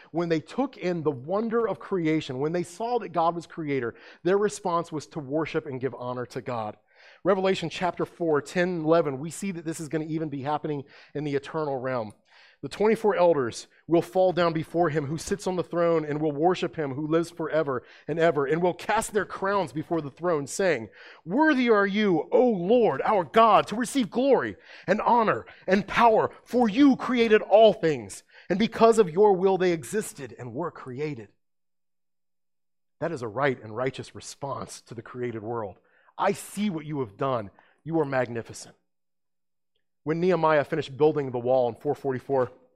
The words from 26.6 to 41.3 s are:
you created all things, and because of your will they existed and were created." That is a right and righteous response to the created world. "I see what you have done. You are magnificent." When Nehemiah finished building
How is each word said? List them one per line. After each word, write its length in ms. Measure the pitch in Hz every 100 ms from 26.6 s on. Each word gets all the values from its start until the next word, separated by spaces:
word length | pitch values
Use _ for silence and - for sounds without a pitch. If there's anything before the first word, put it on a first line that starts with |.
| 233
you 280 | 202 285 247
created 460 | - 247 226 214
all 300 | - 202 220
things, 500 | 185 165 139 101 - - - -
and 100 | 180
because 400 | 226 - 226 220
of 120 | 185
your 220 | 156 208
will 240 | 185 190 185
they 140 | 180
existed 640 | 170 123 208 - - 127 113
and 160 | 123
were 160 | 113 165
created." 580 | - - 123 151 131 101 _ _ _ _ _ _ _ _ _ _ _ _ _ _ _ _ _
That 120 | -
is 100 | 156
a 60 | 117
right 320 | 104 143 123
and 140 | 110 110
righteous 380 | 131 - 123
response 640 | 104 - - 139 117 92 -
to 120 | -
the 80 | 117
created 400 | - 123 120 110
world. 360 | 107 117 104 - _ _ _ -
"I 120 | 185
see 360 | 202 - - 208
what 140 | 160
you 140 | 151 151
have 180 | 120 101
done. 360 | 139 123 101 - _ _
You 160 | 147 165
are 40 |
magnificent." 720 | 143 131 123 117 - - - _ _ _ _ _ _ _ _ _ _ _ _ _
When 160 | 143 165
Nehemiah 440 | 180 170 160 151
finished 320 | 135 160 135 127
building 340 | 151 151 135